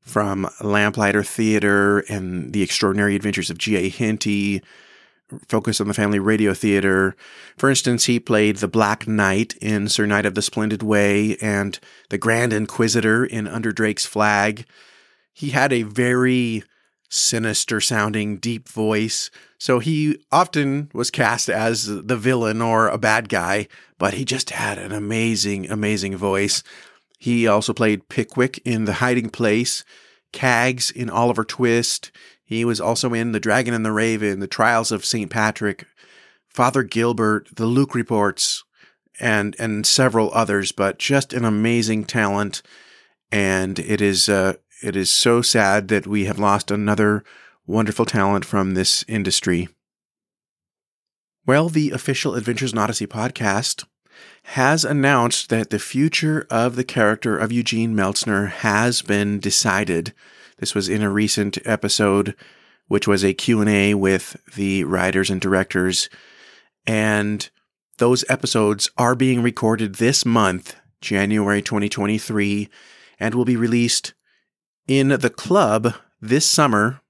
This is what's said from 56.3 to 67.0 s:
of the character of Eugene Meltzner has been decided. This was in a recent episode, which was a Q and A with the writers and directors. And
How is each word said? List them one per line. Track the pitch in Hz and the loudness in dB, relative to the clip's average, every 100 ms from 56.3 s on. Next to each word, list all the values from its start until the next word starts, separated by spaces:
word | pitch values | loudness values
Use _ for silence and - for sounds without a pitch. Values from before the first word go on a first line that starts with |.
| 156 - | -2 -2
of | 117 120 120 | 0 0 -2
the | |
character | 127 - 104 107 120 104 | -4 2 2 2 -2 -2
of | 110 | 0
Eugene | 120 113 113 117 | -2 -2 -2 0
Meltzner | 110 95 101 - 101 101 | 0 0 -2 0 0 -2
has | - 110 104 120 117 | -2 0 2 2 0
been | - 101 104 101 | 0 0 0 -2
decided. | 101 - - 95 98 85 82 - - - - _ | 0 0 2 0 0 -2 -4 -12 -20 -20 -20 _
This | 95 | -6
was | 104 95 | -4 -2
in | 104 | 0
a | 104 | 0
recent | 101 104 - 101 - | 2 0 0 -2 -4
episode, | - 107 101 - 104 98 101 - - _ _ _ _ | -4 -2 0 2 4 2 0 -6 -18 _ _ _ _
which | 101 - | -2 2
was | 101 | 2
a | 98 | 2
Q | 95 - 113 | 0 0 2
and | 104 | 4
A | 101 101 | 4 4
with | 104 95 95 - - _ | 4 2 2 -2 -18 _
the | - 98 95 | -6 -2 0
writers | 76 92 92 95 95 | 0 0 0 0 0
and | 95 | -2
directors. | 95 95 95 95 92 90 - - - - - - _ _ - | 0 0 0 0 0 0 -4 -10 -20 -20 -20 -20 _ _ -4
And | 110 | 0